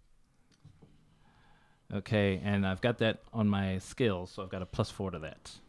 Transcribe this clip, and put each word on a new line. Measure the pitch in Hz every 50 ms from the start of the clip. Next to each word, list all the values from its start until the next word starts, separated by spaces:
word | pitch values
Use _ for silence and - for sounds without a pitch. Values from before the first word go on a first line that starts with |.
| _ _ _ _ _ _ _ _ _ _ _ _ - - - - - - - - _ _ _ _ - - _ - - - - - _ _ _ _ _ - 110
Okay, | 101 - - 113 107 101 98 95 90 -
and | 101 101 98 98
I've | 95 95 92
got | - 120 120 -
that | 117 113 95 - - - -
on | 113 107 104
my | 101 98 98 95 92 92
skill, | - - - - 131 110 95 90 90
so | 90 - - 95
I've | 92
got | - 92 92
a |
plus | - - - 107 -
four | - - 101 95
to | 85 80
that. | 78 76 - - - - - - -